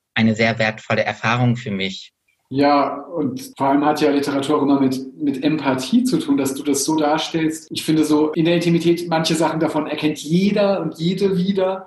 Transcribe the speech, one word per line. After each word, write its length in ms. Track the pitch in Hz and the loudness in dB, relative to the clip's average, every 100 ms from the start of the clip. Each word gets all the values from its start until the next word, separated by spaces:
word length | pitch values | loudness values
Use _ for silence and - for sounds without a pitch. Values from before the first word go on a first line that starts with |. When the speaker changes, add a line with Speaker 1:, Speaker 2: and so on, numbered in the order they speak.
| _ | _
Speaker 1:
eine 200 | 120 113 | 0 2
sehr 240 | 110 113 113 | 2 0 0
wertvolle 440 | 110 110 - 110 | -2 -4 -4 -2
Erfahrung 540 | 107 107 113 120 123 117 | -2 -2 -2 2 2 0
für 140 | 107 | -4
mich. 420 | 98 95 95 - _ _ _ - | -4 -6 -8 -16 _ _ _ -6
Speaker 2:
Ja, 420 | 135 143 143 135 - - 170 | 0 4 4 0 -4 -8 -4
und 340 | 135 127 - - | -4 -6 -12 -4
vor 120 | 139 | 0
allem 140 | 143 | 2
hat 200 | 147 147 | 2 2
ja 80 | 147 | 2
Literatur 480 | 139 139 139 135 147 | 2 0 -2 0 2
auch 40 | |
immer 160 | 135 135 | 4 4
mit, 380 | 131 127 - 160 | 2 0 -8 -6
mit 260 | 147 127 | -4 -2
Empathie 640 | 151 151 139 127 - 240 | 0 0 0 -2 2 2
zu 140 | - 165 | 2 0
tun, 180 | - 139 | 0 0
dass 160 | 131 | 0
du 100 | 135 | -4
das 220 | 147 135 | -2 -2
so 120 | - 156 | 0 0
darstellst. 680 | 147 156 - 165 156 156 - | 0 0 -2 -2 -2 -4 -10
Ich 120 | 170 | -8
finde 220 | - 156 | 0 2
so, 260 | 147 151 156 | 2 2 2
in 120 | 170 | 2
der 120 | 160 175 | 2 2
Intimität, 520 | 170 165 170 170 - | 2 2 2 0 0
manche 260 | 160 165 | -2 0
Sachen 240 | 165 156 160 | 0 0 0
davon 280 | 156 151 135 | -2 -2 -4
erkennt 320 | 151 151 147 | -2 -2 -2
jeder 640 | 143 170 202 202 202 190 | -2 0 2 2 2 0
und 160 | 160 - | -4 -4
jede 400 | 170 190 196 180 | -2 0 0 0
wieder. 480 | 190 190 160 190 | 0 0 0 -2